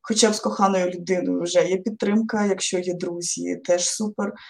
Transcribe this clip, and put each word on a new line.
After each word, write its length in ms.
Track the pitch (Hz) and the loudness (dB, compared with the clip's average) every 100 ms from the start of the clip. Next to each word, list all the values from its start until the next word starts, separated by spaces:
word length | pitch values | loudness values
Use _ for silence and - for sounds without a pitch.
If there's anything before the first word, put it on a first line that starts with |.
хоча 280 | - 220 214 | -4 4 4
б 40 | |
з 60 | 208 | 4
коханою 500 | 208 208 196 185 180 | -2 2 2 4 0
людиною 520 | 180 175 185 180 180 | -2 -2 -2 0 -2
вже 260 | 170 175 175 | 2 2 4
є 80 | 185 | 0
підтримка, 720 | 220 208 202 214 226 214 202 | -2 -2 2 2 2 0 0
якщо 320 | 196 - 180 | 0 -2 -2
є 160 | 180 | -4
друзі, 640 | 175 180 175 170 - 175 175 | -4 -4 -6 -6 -4 -4 -4
теж 320 | - 180 - | 0 2 2
супер. 440 | - 214 208 202 - | -2 -4 -2 -4 -6